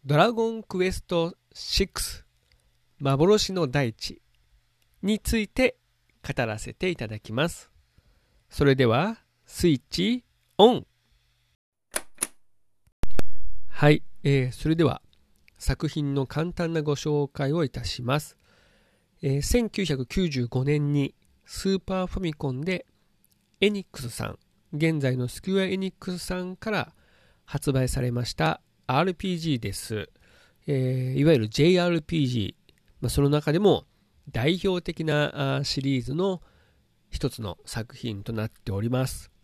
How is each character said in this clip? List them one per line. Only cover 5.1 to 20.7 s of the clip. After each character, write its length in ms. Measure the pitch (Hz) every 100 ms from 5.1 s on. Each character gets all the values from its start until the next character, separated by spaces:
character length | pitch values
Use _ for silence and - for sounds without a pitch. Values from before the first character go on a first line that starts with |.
| 214
つ 180 | - 226
い 100 | 208
て 300 | - 254 - _ _ _ _ -
語 200 | - 113
ら 120 | 110
せ 160 | 120
て 160 | - 185
い 60 | 170
た 120 | 110
だ 120 | 107
き 140 | -
ま 160 | 110 170
す。 200 | - - _ _ _ _ _ _ _ _
そ 160 | - 143
れ 100 | 135
で 100 | 123
は、 320 | 117 190 226 _ _ _
ス 220 | - 175
イ 60 |
ッ 80 | 139 _
チ 340 | - 196 247 _ _ _ -
オ 140 | 226
ン。 160 | 196 - _ _ _ _ _ _ _ _ _ _ - - - - - - _ _ _ _ _ - - - - - - -
は 200 | - 147
い、 120 | 156 - -
え 220 | 143 139 127
ー、 60 |
そ 180 | - 151
れ 60 | 165
で 80 |
は、 180 | 156 - _ _ _ _ _ _
作 300 | - 135 151
品 260 | 160 143 139
の 100 | 131
簡 280 | 143 170
単 200 | - 165
な 80 | 165
ご 140 | 151 143
紹 340 | 156 147 143
介 200 | - 139
を 140 | 165 143
い 40 |
た 140 | -
し 180 | 117 -
ま 180 | 123 143
す。 180 | - _ _ _ _ _ _ _ _ _
え 180 | 139 139
ー、 20 |
千 260 | - 240 220
九 160 | - 175
百 220 | 135 123
九 200 | 196 180
十 200 | 131 120
五 160 | 127
年 280 | 135